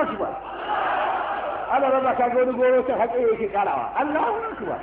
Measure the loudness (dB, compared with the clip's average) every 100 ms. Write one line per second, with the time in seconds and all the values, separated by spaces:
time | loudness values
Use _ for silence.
0 | 2 -2 -6 -6 -10 -8 -4 -2 0 0
1 | 0 -2 -2 -4 -4 -6 -2 0 2 2
2 | 2 2 2 4 2 4 4 4 2 0
3 | 0 2 2 2 0 0 0 0 -2 -2
4 | 0 0 0 -2 -4 -6 -6 -6